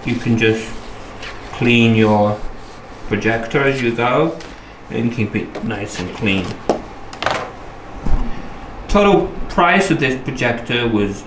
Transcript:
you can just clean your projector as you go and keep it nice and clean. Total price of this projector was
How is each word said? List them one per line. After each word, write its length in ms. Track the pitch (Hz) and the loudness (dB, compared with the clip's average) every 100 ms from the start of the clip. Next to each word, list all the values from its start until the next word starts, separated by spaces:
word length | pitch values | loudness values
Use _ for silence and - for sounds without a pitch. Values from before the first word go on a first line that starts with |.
| - | -2
you 100 | 120 | -2
can 200 | 117 117 | 2 4
just 340 | 113 110 - - - - - - - - - | 4 2 -2 -10 -10 -14 -14 -12 -12 -12 -12
clean 400 | - 120 120 113 110 | -2 4 6 6 6
your 420 | 110 104 104 - - - - - - - - | 6 6 2 0 -6 -8 -14 -16 -16 -14 -4
projector 540 | 107 110 113 - 147 | -2 0 -2 0 0
as 180 | 139 131 | 2 2
you 160 | 120 117 | 0 0
go 420 | 120 123 160 - - - - - - | 0 2 0 -2 -12 -16 -18 -18 -8
and 200 | 113 117 | -2 -2
keep 240 | 117 107 | -2 -2
it 300 | 110 - - | -2 -4 -6
nice 340 | 120 104 101 - | -6 -6 -6 -8
and 160 | 90 87 | -8 -2
clean. 300 | 110 95 87 - - 113 - - - - - - - - - - - - - - - - - - - - - | 0 0 -2 -8 -2 -4 -4 -14 -14 -6 -4 -2 -6 -12 -16 -16 -14 -2 4 4 4 -2 -6 -12 -12 -12 2
Total 380 | 202 196 170 - - - | 4 6 6 2 -4 -2
price 420 | - 175 190 190 | 4 4 6 4
of 80 | 143 | 2
this 220 | 135 127 | 2 0
projector 640 | - 127 123 117 - 120 117 | -4 -2 -2 -2 -2 0 2
was 380 | 107 101 101 | 2 0 -2